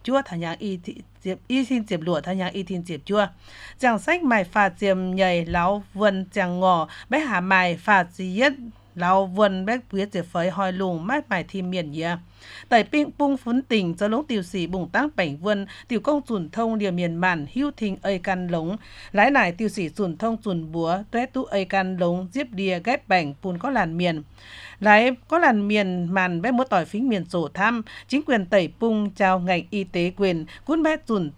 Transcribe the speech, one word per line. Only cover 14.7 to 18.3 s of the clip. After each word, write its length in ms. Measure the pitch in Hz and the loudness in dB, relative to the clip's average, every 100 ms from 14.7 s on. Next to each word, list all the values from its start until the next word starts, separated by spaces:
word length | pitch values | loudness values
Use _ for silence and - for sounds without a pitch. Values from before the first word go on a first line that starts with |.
| 185 165 | -4 -2
tăng 200 | 220 302 - | 0 0 -2
bảnh 220 | 165 143 | -4 -2
vườn, 280 | 196 202 196 - - | -2 -2 -4 -12 -4
tiểu 120 | 226 | -2
công 220 | 294 294 277 | 0 -2 0
dùn 220 | 214 160 | -4 -4
thông 280 | 214 233 220 | -4 -2 0
điều 140 | 202 | -2
miền 240 | 180 175 165 | -2 -2 0
màn 300 | 185 170 143 | 0 0 -4
hưu 180 | 247 285 | -4 -4
thình 260 | - 214 190 | -4 -6 -4
ơi 180 | 196 190 | -4 -4
căn 240 | 196 | -2